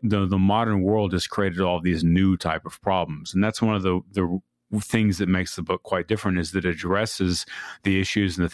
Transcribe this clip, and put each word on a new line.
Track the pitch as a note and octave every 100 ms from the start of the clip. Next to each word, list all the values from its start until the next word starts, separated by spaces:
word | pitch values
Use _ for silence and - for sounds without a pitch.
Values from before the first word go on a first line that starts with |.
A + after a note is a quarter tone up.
the, | A2 G#2 F#2+
the | G2
modern | F#2+ G#2+ A#2 G2+
world | F#2+ G#2+ G2+
has | F2+ -
created | - G2 F2
all | F#2 F2
these | F2 E2
new | E2+ F2 F#2+ F#2
type | E2+ D#2+ F2
of | -
problems. | - F#2+ D#2+ D2+ - F#2+
And |
that's | G#2+ -
one | A2 G#2+
of |
the, | F#2+ F2+ -
the | G2+ F2+ F#2 - _ _ G#2+
things | - A2+ G#2+ F2+
that | F#2
makes | F#2 F2 -
the |
book | E2+ F#2
quite | - F#2+ E2+
different | G#2+ G#2 F2+
is | D#2
that | F#2+
it | F2+
addresses | D#2+ F2 G2 A2 - F#2 F2+ - - - -
the | G2 F#2+
issues | F#2+ - G2 E2+
and |
the | E2+